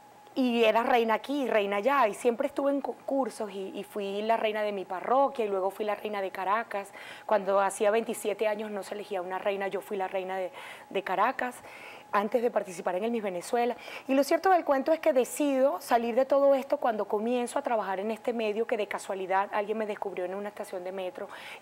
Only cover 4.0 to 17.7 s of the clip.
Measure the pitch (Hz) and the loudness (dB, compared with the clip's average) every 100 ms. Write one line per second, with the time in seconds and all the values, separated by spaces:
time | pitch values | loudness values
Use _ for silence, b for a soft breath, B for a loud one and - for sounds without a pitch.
4 | 196 202 214 226 220 214 208 202 180 185 | -4 -4 2 2 2 0 -2 -2 -6 -6
5 | 185 254 277 269 208 196 190 190 208 202 | 2 4 4 2 -2 0 -2 -2 -4 -2
6 | 214 202 190 190 185 214 226 202 196 - | -4 -4 -4 -4 0 0 0 -6 -8 -14
7 | B B - 214 190 196 196 196 208 226 | B B 0 0 4 4 4 2 4 4
8 | 226 208 208 196 214 214 214 208 185 202 | 0 -4 -4 -2 -2 -2 -6 -8 -8 -10
9 | 190 190 180 185 208 196 196 185 - 208 | -6 -6 -4 -4 -2 -2 -2 -4 -6 -4
10 | 185 190 185 190 180 175 B B B 196 | -4 -4 -4 -4 -6 -8 B B B -6
11 | 180 180 226 262 247 - - B B B | -2 2 2 0 -6 -6 -16 B B B
12 | B 208 208 247 233 208 196 175 190 180 | B 0 2 2 2 0 -2 -6 -2 -2
13 | 220 233 202 180 - 240 240 220 B B | 0 -2 -2 -4 -2 0 0 -2 B B
14 | - 269 269 330 381 359 - 269 294 320 | 0 2 4 4 6 4 4 2 4 2
15 | 320 262 233 - 294 269 269 339 - 240 | 4 4 2 0 0 4 2 2 2 2
16 | 233 226 269 277 277 277 - 285 262 214 | 2 2 4 6 6 4 2 0 0 0
17 | 202 208 226 247 240 294 277 | -2 0 0 0 0 -2 0